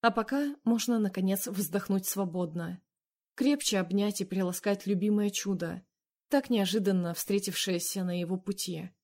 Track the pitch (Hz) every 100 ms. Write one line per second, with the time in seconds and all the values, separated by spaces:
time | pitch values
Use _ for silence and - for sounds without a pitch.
0 | 233 226 220 277 285 285 - 233 233 233
1 | 208 190 190 190 170 190 165 190 - 196
2 | 190 196 190 180 175 165 165 180 _ _
3 | _ _ _ - 269 285 - 202 175 196
4 | 208 202 185 185 180 180 208 202 190 196
5 | 208 208 208 202 196 185 165 180 - _
6 | _ _ _ 285 277 233 190 208 196 185
7 | 175 170 - 202 196 175 - 175 175 196
8 | 180 175 170 185 190 196 - 165 180 _